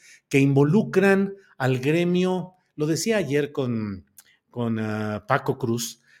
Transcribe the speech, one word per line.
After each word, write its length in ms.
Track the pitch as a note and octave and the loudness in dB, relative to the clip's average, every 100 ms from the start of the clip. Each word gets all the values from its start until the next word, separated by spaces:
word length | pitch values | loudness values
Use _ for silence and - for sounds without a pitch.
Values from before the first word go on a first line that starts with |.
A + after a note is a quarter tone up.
| - - _ | -20 -20 _
que 100 | C#3 | 2
involucran 920 | C#3 C#3 D3 G#3 A3+ F#3+ G3 G3 G3 - _ - | 4 4 4 2 2 2 4 4 0 -6 _ -4
al 220 | C3 B2 | -2 0
gremio. 720 | C#3+ E3 F3 F3+ F#3 F#3 F#3 - _ - | 0 0 2 0 0 -2 -6 -16 _ -6
Lo 80 | D3+ | -2
decía 320 | D#3+ A3+ G#3+ | -2 0 -2
ayer 340 | C#3 C#3+ C#3+ | 0 -2 -2
con, 540 | C#3+ B2 A2+ G#2 F#2+ - - _ _ _ | -4 -4 -4 -4 -8 -14 -20 _ _ _
con, 300 | B2 A#2 A2 | -6 -4 -2
ah, 460 | A2 G#2+ G#2+ G#2 - | -4 -4 -4 -6 -2
Paco 300 | C#3 C#3 - | -2 0 -4
Cruz, 440 | A2+ A#2 A#2 - _ _ | -4 -4 -6 -14 _ _